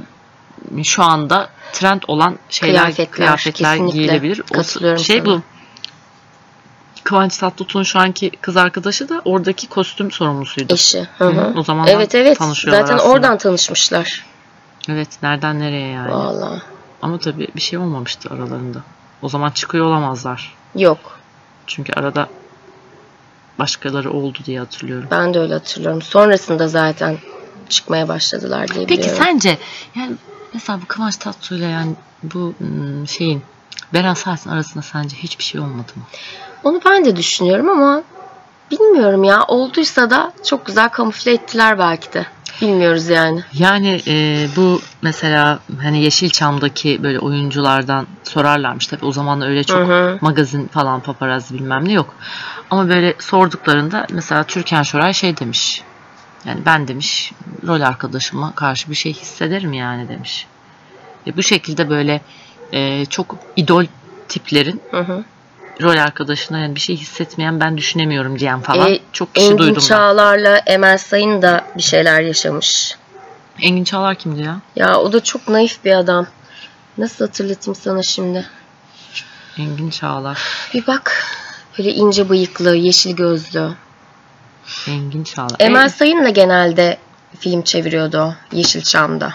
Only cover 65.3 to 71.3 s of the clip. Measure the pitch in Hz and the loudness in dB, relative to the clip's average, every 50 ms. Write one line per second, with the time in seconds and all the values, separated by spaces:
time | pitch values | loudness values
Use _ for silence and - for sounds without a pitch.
65.3 | _ _ _ _ _ _ - - - - 156 170 165 156 147 147 - - 143 143 | _ _ _ _ _ _ -20 -20 -10 -2 0 2 2 4 2 0 -2 -4 -6 -4
66.3 | 147 - - - 160 156 156 147 143 143 - - 180 147 151 - - - 170 - | -4 -6 -6 -6 -4 -4 -4 -4 -4 -6 -4 -6 -6 -8 -8 -14 -8 -10 -10 -8
67.3 | - 165 160 160 165 156 160 160 160 147 - - - 165 160 156 147 139 131 131 | -6 -4 -2 -2 0 0 0 -2 -2 -2 -4 -4 -2 0 0 0 0 -2 -2 -4
68.3 | 135 120 143 131 127 131 127 - 127 135 160 196 196 - - - - - 180 - | -4 -2 -2 -2 -2 -2 -2 0 4 4 4 4 4 0 -2 -10 -8 -8 -8 -6
69.3 | - 185 202 202 208 208 165 156 214 - - - 214 208 208 202 202 208 208 202 | 2 4 4 6 6 6 6 4 4 4 4 4 4 6 6 6 6 6 6 6
70.3 | 202 208 208 202 202 202 - - 190 190 196 190 190 190 - - 208 208 208 214 | 6 6 6 6 6 6 4 4 2 6 6 6 4 4 2 -2 0 0 2 2